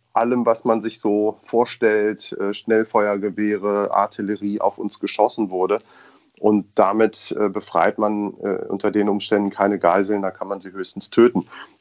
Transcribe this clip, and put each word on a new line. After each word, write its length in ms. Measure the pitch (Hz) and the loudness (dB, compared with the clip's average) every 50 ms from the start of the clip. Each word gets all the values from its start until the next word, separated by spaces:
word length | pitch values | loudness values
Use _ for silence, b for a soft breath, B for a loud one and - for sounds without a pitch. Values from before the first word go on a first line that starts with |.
| _ _ - | _ _ -2
allem, 340 | - 117 120 127 123 117 | 0 0 2 2 2 2
was 180 | 117 113 113 - | 2 2 2 0
man 160 | 117 113 113 101 | 0 0 0 -2
sich 180 | 113 - - | -4 -8 -4
so 380 | - 110 104 104 104 107 107 - _ | -2 0 0 2 0 0 -2 -4 _
vorstellt, 880 | - - 117 120 - - - 120 110 107 107 104 107 107 - - - - - | -2 0 0 0 0 0 0 0 2 2 2 2 0 -2 -4 -8 -12 -8 -6
äh, 140 | 98 98 104 | -4 -4 -4
Schnellfeuergewehre, 1400 | - - - 110 110 110 - - 110 104 104 101 101 98 104 87 92 107 104 104 98 95 104 101 101 101 - - | -6 -2 2 2 2 2 2 0 0 0 0 0 -2 -2 -4 -4 -2 -2 -2 -2 -2 -2 -2 0 0 0 0 0
Artillerie 680 | 98 101 104 - - 107 98 104 98 101 101 101 104 | 0 0 0 -2 -6 -6 -6 -4 -4 -4 -4 -4 0
auf 180 | - 101 - - | 0 -2 -2 -2
uns 220 | 95 101 - - | -6 -8 -8 -6
geschossen 500 | - 101 - - 104 117 - - 110 95 | -6 -6 0 2 0 0 2 -2 -4 -4
wurde. 300 | 92 92 92 92 101 110 b b b b b b b b b b b _ | -2 0 0 0 0 -2 b b b b b b b b b b b _
Und 260 | - 107 107 104 - - _ | 0 2 2 2 0 0 _
damit, 600 | - 104 95 101 110 110 107 - - - - - - | 2 4 4 4 4 2 2 2 -2 -10 -8 -4 -2
äh, 100 | 104 101 | -2 -2
befreit 500 | 95 104 - - - 85 82 101 104 - | -2 -4 -8 -4 0 2 2 2 2 0
man, 360 | 107 104 107 104 104 98 - - - | -2 -2 -2 -2 -4 -4 -6 -6 -6
äh, 220 | 101 95 - - - | -4 -4 -4 -4 -6
unter 220 | 95 98 - 104 | -6 -4 -2 0
den 180 | 98 107 101 104 | 0 2 2 2
Umständen 420 | 101 104 - - 110 101 101 101 | 0 0 0 0 0 0 0 0
keine 280 | 98 - 101 98 101 90 | 0 0 0 0 0 2
Geiseln, 440 | - 87 87 98 101 98 104 101 98 | 2 2 2 2 2 0 -2 -2 -2
da 80 | 95 | -4
kann 180 | 92 - 95 98 | -6 -8 -8 -8
man 120 | 101 98 | -8 -10
sie 120 | 90 95 90 | -10 -12 -12
höchstens 380 | 98 92 - - 101 - - | -10 -10 -10 -10 -10 -10 -2
töten. 360 | - - 117 123 117 - - B B B B B B _ | 4 6 6 6 4 2 -2 B B B B B B _